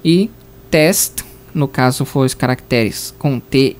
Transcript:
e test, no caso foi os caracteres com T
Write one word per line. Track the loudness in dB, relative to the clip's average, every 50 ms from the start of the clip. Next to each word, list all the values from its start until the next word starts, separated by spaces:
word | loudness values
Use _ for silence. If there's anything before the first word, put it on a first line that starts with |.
| 0
e | 2 2 2 2 0 -4 -12 -20 -20 -20 -20 -8 -2
test, | 2 2 2 2 2 0 -2 -4 -6 -10 -14 -14 -18 -20 -20 -10 -4
no | -4 -4 -4
caso | 0 0 0 0 0 0 -4
foi | -4 -2 0 0
os | 0 -2
caracteres | -2 -2 -2 -2 -4 -4 -4 -2 -2 0 -2 -4 -8 -12 -14 -14 -6
com | -4 -4 -4 -4
T | -6 -2 0 2 2 2 0 0